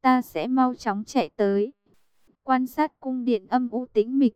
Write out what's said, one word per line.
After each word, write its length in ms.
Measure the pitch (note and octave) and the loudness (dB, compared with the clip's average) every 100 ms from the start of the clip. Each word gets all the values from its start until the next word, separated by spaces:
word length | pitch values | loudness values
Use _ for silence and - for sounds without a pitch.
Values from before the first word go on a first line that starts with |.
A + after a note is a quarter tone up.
ta 220 | C4 B3+ | 4 2
sẽ 240 | B3 E3 F#3 | 0 -6 -2
mau 280 | B3+ B3+ | 0 0
chóng 300 | B3 A#3 G3+ | -2 -6 -6
chạy 260 | A3 C4 D#3+ - | -4 -4 -4 -2
tới." 360 | G3+ G3+ G#3+ - _ _ _ _ _ _ | 0 0 -2 -6 _ _ _ _ _ _
Quan 240 | - C4 B3+ | -2 0 0
sát 340 | - D4+ _ | -2 -4 _
cung 240 | C4+ C4 | -8 -4
điện 220 | A#3+ A3 F#3+ | -2 -2 0
âm 200 | B3+ B3 | -2 -2
u 160 | A3 B3+ | -6 -4
tĩnh 260 | A3 A3 C4+ | -2 0 2
mịch 140 | C4 | 2